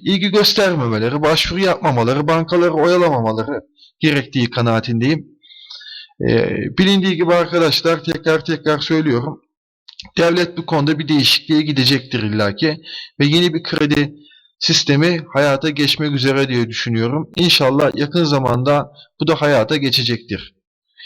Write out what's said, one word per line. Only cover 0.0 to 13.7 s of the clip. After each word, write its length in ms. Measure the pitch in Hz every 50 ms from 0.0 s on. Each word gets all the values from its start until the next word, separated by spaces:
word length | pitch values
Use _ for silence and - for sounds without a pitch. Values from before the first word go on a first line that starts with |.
| -
ilgi 280 | - 196 190 180 202
göstermemeleri, 920 | 185 208 208 - - - 202 190 180 156 127 117 113 107 110 120 135 147 151
başvuru 380 | 151 160 156 - - 170 185
yapmamaları, 680 | 196 185 170 - - 156 135 120 113 120 131 143 151 147
bankaları 440 | 160 165 165 160 175 175 175 175 160
oyalamamaları 880 | 156 147 175 180 180 175 170 143 123 113 110 110 110 110 139 143 143 - _ _ _ - - _ -
gerektiği 500 | - 156 147 143 127 - - 135 120 117
kanaatindeyim. 760 | - 127 117 117 113 113 110 - 117 113 117 135 160 156 - - _ _ _ _ - - - - - - - - - - - - _ - - 120
Ee, 280 | 117 113 110 - 110 107 104 98 - -
bilindiği 380 | 190 190 196 196 180 190 185
gibi 180 | 156 175 170 175
arkadaşlar, 680 | 175 170 165 170 175 170 156 - - - 165 170 156 147
tekrar 400 | 165 160 151 - 160 160 156 156
tekrar 340 | - 165 151 - 156 151 147
söylüyorum. 600 | - - 160 156 156 151 123 120 123 151 - - _ _ _ _ _ _ _ _ _ - - - - - - -
Devlet 380 | 165 170 170 180 175 170 175
bu 100 | - 165
konuda 320 | - 165 151 143 147 160 151
bir 100 | 160 143
değişikliğe 540 | 156 143 127 - - - - - 160 151 156
gidecektir 600 | 151 143 135 127 120 139 131 127 131 - 117 107
illaki 540 | 104 104 107 104 101 98 - 156 156 151 165 - - - - - - _ -
ve 60 | 143
yeni 280 | 147 151 170 180 175 156
bir 80 | 165 165
kredi 520 | -